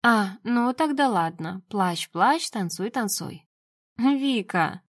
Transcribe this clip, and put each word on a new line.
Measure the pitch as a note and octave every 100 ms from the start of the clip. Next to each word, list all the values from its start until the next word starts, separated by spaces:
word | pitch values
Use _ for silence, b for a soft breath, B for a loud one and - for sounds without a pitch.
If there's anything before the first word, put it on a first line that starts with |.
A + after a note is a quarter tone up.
| A#3+
«А, | A3+ F#3+ G3
ну | A3 A#3+ A#3+
тогда | B3+ D#4+ C#4+ C4+
ладно. | G3 E3 F3 D#3+ F#3 _
Плачь, | G3+ F#3 E3 -
плачь, | E3 G#3+ D#4+ -
танцуй, | A3 F3 - G3+
танцуй». | B3+ G#3+ - E3+ D#3+ _ _ _ _ _ -
«Вика!» | B3+ C#4 C#4 A#3+ F#3 F#3 D#3+ -